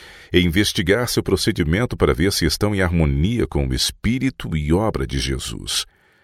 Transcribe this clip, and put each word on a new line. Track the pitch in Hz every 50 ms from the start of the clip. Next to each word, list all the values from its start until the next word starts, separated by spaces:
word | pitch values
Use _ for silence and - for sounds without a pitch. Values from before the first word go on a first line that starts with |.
| - - - - - - -
e | 90
investigar | 90 90 156 98 104 - - - 208 - 98 117 123 117
seu | - 113
procedimento | - - 95 92 - 117 101 - 87 76 80 98 123 - -
para | - 95 76 69
ver | - 82 98 98
se | - 85
estão | 78 - - - 104 107
em | 98
harmonia | 95 87 82 85 80 73 69 69 78 101 120 117 80
com | - - 73 69 65
o | 64
Espírito | 64 - - - - - 98 117 131 127 135 - - - - 82 80
e | 73 71 80
obra | 92 110 107 - 64 65
de | 62 64 69
Jesus. | 64 64 67 62 - - 57 50 50 - - - - - _ _ _ _ _ _